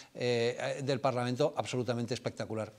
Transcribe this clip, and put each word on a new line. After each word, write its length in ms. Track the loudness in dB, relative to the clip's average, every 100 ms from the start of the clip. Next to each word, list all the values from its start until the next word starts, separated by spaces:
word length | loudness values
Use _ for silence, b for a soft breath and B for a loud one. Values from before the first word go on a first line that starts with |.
| B
eh, 680 | -2 2 4 2 0 -2 -2
del 180 | 0 2
Parlamento 540 | 2 2 0 2 2 2
absolutamente 560 | -2 0 0 0 -2
espectacular. 580 | -2 -4 -6 -4 -4 -6